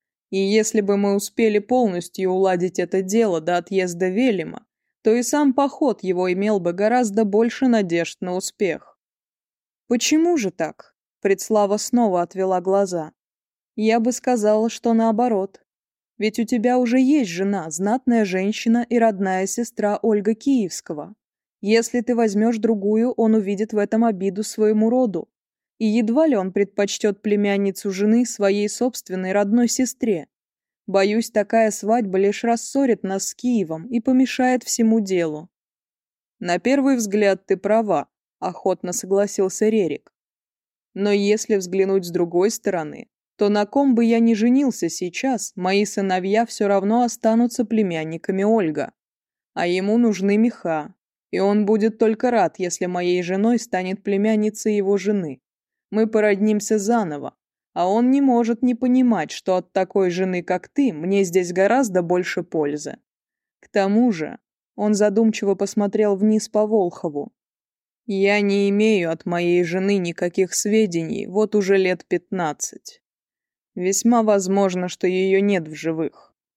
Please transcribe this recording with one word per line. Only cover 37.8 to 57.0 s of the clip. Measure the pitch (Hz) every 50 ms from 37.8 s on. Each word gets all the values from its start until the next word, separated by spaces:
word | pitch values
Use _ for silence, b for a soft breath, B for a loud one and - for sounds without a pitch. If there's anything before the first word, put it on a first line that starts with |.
| 220 202 170 143 - _ _ _ _ _ _ -
охотно | - 180 170 - - 190 180 - - 180 175
согласился | - - 185 196 196 208 196 - - 190 190 - - 214
Рерик. | 220 226 214 185 156 143 - _ _ _ _ _ _ _ _ _ _ _ _ _ _ _ _ _ _ -
«Но | 190 202 208
если | 202 202 202 202 208 214 - - 214
взглянуть | 196 180 175 185 190 190 196 190 196 175
с | 175
другой | 170 170 175 170 170 175 190 226
стороны, | - - - 208 185 170 156 147 143 - - _ _ _ _ _ _
то | - 208 208
на | 208 208 208
ком | 208 - 277 285 269 240
бы | 226 233
я | 226 233 226
ни | 226 226 226
женился | 202 220 240 254 277 285 254 - - 170
сейчас, | 165 - - 180 175 - - - 269 254 208 - - -
мои | 185 180 185 196 202 208
сыновья | 202 - 208 196 190 185 185 180 190 208 220 233
всё | 226 - - 214
равно | 202 202 196 190 202 226 240 247
останутся | 233 - - - 220 226 233 240 233 - - 226
племянниками | 202 226 220 208 180 165 160 156 160 165 165 - - 190 190 196
Ольга. | 214 226 220 185 156 151 151 135 - - _ _ _ _ _ _ _ _ _ _ _ -
А | 170 175
ему | 175 180 185 190 202 220
нужны | 240 240 220 202 175 190 202 202
меха, | 214 226 247 226 - - 170 160 156 147 - - _ _ _ _ _ _ -
и | - 180
он | 190 202 208 214 208
будет | 196 220 208 208 220 220
только | - 233 220 220 220 - 247
рад, | 240 214 180 160 - -
если | 180 175 - - 185
моей | 180 180 180 180 180 180 180 175
женой | 170 190 196 208 233 247 226
станет | - - - 185 185 185 190 - -
племянница | 202 196 196 208 220 220 214 208 214 214 - - 220
его | 208 208 190 196 202
жены. | 196 185 208 208 196 175 147 131 - _ _ _ _ _ _ _ _ _ -
Мы | 196 214 226
породнимся | 220 220 214 214 208 202 185 208 214 208 208 - - 220 214
заново, | 190 214 233 226